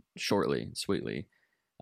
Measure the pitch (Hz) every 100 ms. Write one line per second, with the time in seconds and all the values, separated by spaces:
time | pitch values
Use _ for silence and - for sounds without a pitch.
0 | - - - 104 65 67 - - - 98
1 | 53 60 - _ _ _ _ -